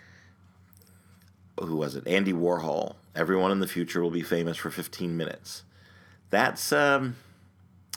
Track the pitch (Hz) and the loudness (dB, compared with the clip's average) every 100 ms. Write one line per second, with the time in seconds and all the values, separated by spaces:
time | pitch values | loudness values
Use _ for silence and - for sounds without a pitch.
0 | - - - _ - _ _ - - - | -20 -20 -20 _ -20 _ _ -20 -20 -20
1 | _ - - _ - - 90 78 76 67 | _ -20 -20 _ -16 -10 -4 -2 -2 -4
2 | 64 92 98 87 87 87 80 73 71 - | 0 2 2 2 2 2 0 -2 -4 -8
3 | - - 82 92 92 98 92 - 82 87 | -10 -2 2 2 4 2 0 -2 -2 0
4 | 85 85 80 87 85 82 85 85 85 - | 0 -2 0 0 0 -4 -6 -8 -10 -6
5 | 87 82 78 - - - - - - - | -4 -4 -4 -8 -12 -16 -18 -20 -20 -20
6 | - - _ 98 123 - - 147 143 139 | -20 -20 _ 2 2 0 0 4 4 4
7 | 131 123 - - - _ _ - _ | 2 -6 -14 -20 -20 _ _ -20 _